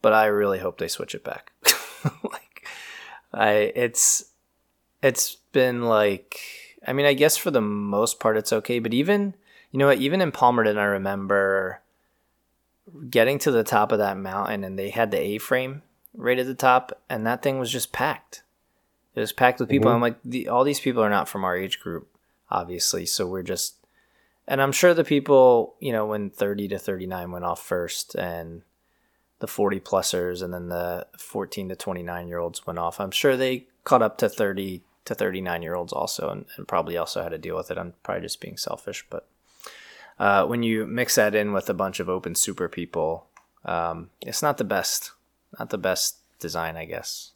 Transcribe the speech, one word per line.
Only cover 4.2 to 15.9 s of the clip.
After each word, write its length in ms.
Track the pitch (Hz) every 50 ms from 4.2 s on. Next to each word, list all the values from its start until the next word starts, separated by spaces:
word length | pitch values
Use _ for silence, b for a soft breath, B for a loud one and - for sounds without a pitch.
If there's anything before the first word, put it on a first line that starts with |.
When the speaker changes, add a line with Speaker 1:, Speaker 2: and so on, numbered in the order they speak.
| - _ _ _ _ _ _ _ _ _ _ _ _ _ _ _ -
Speaker 1:
it's 320 | 135 123 - - - - _ _ _
been, 320 | - 143 127 127 123 123 120
like, 560 | 117 113 107 107 104 98 92 - _ - - B B B B B B B B -
I 60 | - 127
mean, 120 | 139 143
I 80 | 147 143
guess 240 | 135 147 156 -
for 140 | - - 180
the 100 | 147 123
most 580 | 107 104 104 104 101 101 101 101 110 117 - _
part 180 | - 113 110
it's 140 | 107 104 -
okay, 280 | - 110 104 - 120 120
but 120 | 113 113
even, 440 | 113 127 143 180 208 202 202 202 185 b b b b b b b
you 60 | -
know 80 | 131 139
what, 140 | 139 139 -
even 200 | 127 139 165 190
in 120 | 185 160
Palmerton, 460 | - - 127 123 123 120 110 107 104 104
I 60 | 104
remember 960 | 101 101 98 95 98 98 98 98 98 101 101 98 98 98 98 95 92 92 - _ _ _ _ _ _ _ _ _ _ _ _ _ _ _ _ _ _ _ _ _ - 165 143 156 123
getting 260 | 123 120 113 123 143 139
to 120 | - 151
the 120 | 131 117 110
top 280 | - - 107 107 104
of 80 | 117 104
that 180 | 104 98 98
mountain, 460 | 95 95 95 92 98 101 - 110 101 98
and 160 | 95 95 95
they 100 | 95 101
had 220 | - 117 113 107
the 80 | 98 95
A-frame 640 | 73 98 104 110 - - 131 127 127 131 135 147 _ _